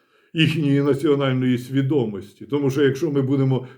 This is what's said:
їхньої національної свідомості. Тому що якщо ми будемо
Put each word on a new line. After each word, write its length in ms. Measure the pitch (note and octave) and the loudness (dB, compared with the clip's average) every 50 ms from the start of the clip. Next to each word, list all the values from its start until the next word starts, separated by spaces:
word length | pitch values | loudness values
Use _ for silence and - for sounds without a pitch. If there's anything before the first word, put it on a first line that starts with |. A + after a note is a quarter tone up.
| _ _ _ _ _ _ - | _ _ _ _ _ _ 0
їхньої 480 | E3 D#3+ D#3+ D#3+ E3 D3 C#3+ C#3 C#3+ | 2 2 2 2 0 0 2 2 2
національної 760 | C#3+ D3 C3+ C#3 D#3 D#3 C#3+ C#3 C#3 C3+ C3 B2+ B2+ B2+ B2+ A#2+ | 2 2 0 0 2 0 2 2 0 0 0 0 0 0 0 -2
свідомості. 880 | B2 - C3+ C#3 C3+ C3 D3+ C#3 A#2+ G#2+ G#2 F#2+ F#2 - - - G#2 | -4 -4 -2 -2 0 2 2 0 0 -2 -4 -10 -12 -14 -18 -18 -8
Тому 240 | - C#3 D3 C#3+ C3+ | -4 -4 -2 0 0
що 120 | - D3+ | 2 2
якщо 280 | C#3+ C3+ - - E3+ D#3+ | 2 2 2 0 -2 -2
ми 120 | C#3 C#3+ | 0 0
будемо 440 | C3 B2 C#3 C3+ C3+ C3 C3 B2 B2+ - - | 0 0 0 0 2 2 0 0 -2 -6 -16